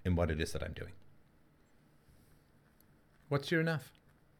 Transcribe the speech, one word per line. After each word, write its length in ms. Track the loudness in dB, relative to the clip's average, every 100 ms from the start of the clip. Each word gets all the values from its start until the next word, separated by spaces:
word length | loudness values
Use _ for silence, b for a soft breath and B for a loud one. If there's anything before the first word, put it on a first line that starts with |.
in 140 | 0 2
what 140 | 2
it 100 | 0
is 120 | -2
that 100 | -4
I'm 100 | -6
doing. 200 | -8 -10 -14 -20 -20 -20 -20 -20 -20 -20 -20 -20 -20 -20 -20 -20 -20 -20 -20 -20 -20 -20 -20 -20 -18 -2
What's 220 | -2 2
your 100 | 2
enough? 320 | 2 0 -4 -20 -20 -20 _